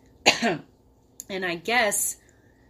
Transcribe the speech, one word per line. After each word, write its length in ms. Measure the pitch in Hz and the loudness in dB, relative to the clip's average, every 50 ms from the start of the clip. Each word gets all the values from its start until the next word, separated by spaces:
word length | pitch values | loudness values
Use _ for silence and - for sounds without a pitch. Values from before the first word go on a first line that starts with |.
| _ - _ _ - - - - | _ -20 _ _ 4 4 4 4
<clears throat> 200 | 233 226 170 143 - _ _ _ _ _ _ _ _ _ _ - - - | 2 -2 -2 -2 -8 _ _ _ _ _ _ _ _ _ _ -20 -14 -10
And 120 | 202 190 | -8 -6
I 120 | 190 180 170 | -4 -4 -6
guess 640 | 170 160 220 233 247 233 202 202 - - - - - _ _ _ _ _ - _ _ _ _ | -6 -4 -2 0 2 2 2 0 -2 -4 -4 -8 -10 _ _ _ _ _ -20 _ _ _ _